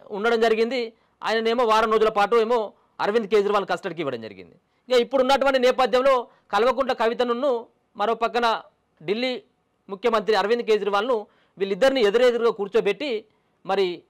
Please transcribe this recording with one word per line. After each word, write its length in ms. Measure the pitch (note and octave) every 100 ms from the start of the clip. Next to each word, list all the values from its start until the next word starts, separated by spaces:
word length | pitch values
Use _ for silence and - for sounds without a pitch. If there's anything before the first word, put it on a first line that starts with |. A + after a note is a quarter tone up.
| -
ఉండడం 300 | G3 A3 A#3
జరిగింది. 520 | A3+ A3 A#3 B3+ A3+ - _ _
ఆయననేమో 420 | F3+ A3 A3+ A#3+
వారం 280 | A#3 A3 A3+
రోజుల 160 | A3 A3
పాటు 280 | G#3 G3+ A#3
ఏమో 360 | A3 A#3+ G#3 - _ -
అరవింద్ 280 | F3 A3 G#3
కేజ్రీవాల్ 380 | G#3 G3+ G3+ F#3
కస్టడీకి 340 | F3+ G3 E3
ఇవ్వడం 200 | C#3+ B2
జరిగింది. 340 | A2 F#2+ F2 _ _ _ -
ఇక 120 | B3
ఇప్పుడు 220 | A#3+ C4+
ఉన్నటువంటి 360 | B3+ C4+ C4+ C4
నేపథ్యంలో 680 | B3+ B3+ B3+ B3 C4+ C4 A#3+ _ _
కల్వకుంట్ల 420 | G3+ A#3+ B3 C4
కవితను 760 | B3+ A#3 A#3+ A#3+ A#3+ C#4+ A#3+ A3+ _ _ -
మరో 180 | G#3
పక్కన 480 | A3+ A3+ G#3+ A#3 A3 - _ _ _
ఢిల్లీ 400 | D#3+ G#3+ B3+ B3 - _ _ _ -
ముఖ్యమంత్రి 480 | F#3+ A#3+ A3+ G3 G#3
అరవింద్ 260 | G3 A#3+
కేజ్రీవాల్ను 640 | A3 G#3+ G3 G3+ A#3 A#3 G#3 _ _ -
వీళ్ళిద్దరిని 420 | G3 G3 C4+ C4+
ఎదురెదురుగా 500 | G3+ G#3+ B3 A#3 A3+
కూర్చోబెట్టి 720 | G3+ G3 A3+ G3 G3+ D4 A3 - _ _ _ E3+
మరి 360 | G3 F#3 F3 -